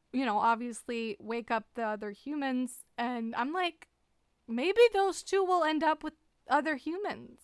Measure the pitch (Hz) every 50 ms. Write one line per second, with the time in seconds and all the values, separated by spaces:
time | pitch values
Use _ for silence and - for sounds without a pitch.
0 | _ _ - 254 269 240 208 214 - 226 233 226 240 240 226 - - - 240 233
1 | 226 226 208 - 202 208 226 233 226 - 233 226 220 - _ 240 233 214 214 208
2 | 214 208 208 - - 277 294 302 277 269 262 254 254 254 - - - - _ -
3 | 240 240 247 233 226 226 240 - 240 269 320 370 370 339 330 _ - - _ _
4 | _ _ _ _ _ _ _ _ _ - 226 233 269 349 403 427 480 466 - 392
5 | 392 392 339 - - - - 392 381 359 370 359 320 311 311 302 320 311 311 311
6 | - 311 - _ _ _ _ _ _ - 254 294 254 320 302 254 - 311 330 381
7 | 415 349 262 - - - - -